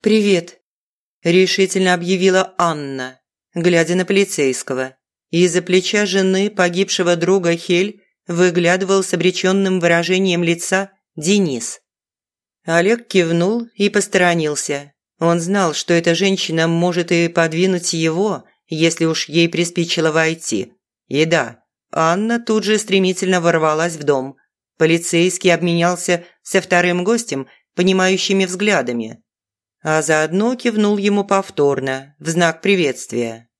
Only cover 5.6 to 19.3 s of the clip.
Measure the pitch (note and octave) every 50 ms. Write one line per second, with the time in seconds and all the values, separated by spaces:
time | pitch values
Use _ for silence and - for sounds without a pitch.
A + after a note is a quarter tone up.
5.6 | F3 F3 F3+ F#3 F#3 - - G#3 G#3 F#3+ F3+ G3 F#3+ F#3+ F#3 F#3+ G3 G#3+ G#3 -
6.6 | F3+ F3 F3 F3+ G3 F#3+ - - F#3 F3 F3 E3+ E3 F3+ F#3+ G3 F3 E3+ E3+ E3+
7.6 | - - F3 E3+ F#3+ G#3 G#3 _ _ _ _ _ _ - F3 E3+ F3+ F3+ E3 F3
8.6 | E3+ E3+ F3+ F#3 G3 F3+ G3 G3 F#3 - - E3+ E3 F3+ F3 - - F#3 F#3+ G3
9.6 | G3 F#3+ F#3 F#3 E3+ E3+ E3+ E3+ E3+ E3 F#3 F#3 G3 F#3+ F3 E3+ F3 E3 E3+ E3
10.6 | - - F#3+ F#3+ G3 G3 _ _ _ _ _ D#3+ D3 F3 G3+ G#3 F#3+ D#3+ C3+ A#2
11.6 | - - - - _ _ _ _ _ _ _ _ _ _ _ _ _ _ _ _
12.6 | _ - E3 E3+ F3 G3 A#3 A#3 A#3 _ - F#3+ E3+ E3 E3+ E3+ E3+ F#3+ A3 A#3+
13.6 | A#3 A#3 _ - G3+ G#3 - G#3 G3 - - F#3+ F3+ F3 E3+ E3+ D#3 D3+ D3 -
14.6 | - - D3 C#3 C#3+ C#3+ _ _ _ _ _ _ E3 E3+ E3+ F3 E3 F3 G3 G#3
15.6 | F#3+ E3 D3 - - - F3 E3+ E3 E3+ E3 E3 F#3+ G3 G3 F#3 - - D#3+ E3
16.6 | E3 E3 E3 E3 E3+ F3+ E3+ F3+ E3+ E3+ F3 E3+ E3+ E3+ E3+ F3+ E3 D#3+ D#3 E3
17.6 | F3+ F#3 F#3 F3 F3 - - E3 D#3+ D#3+ D#3 F3 G3+ G#3+ F3+ B2+ - _ _ _
18.6 | _ _ E3 D#3 D#3+ E3 D#3+ - E3+ D#3+ D#3+ D#3+ - -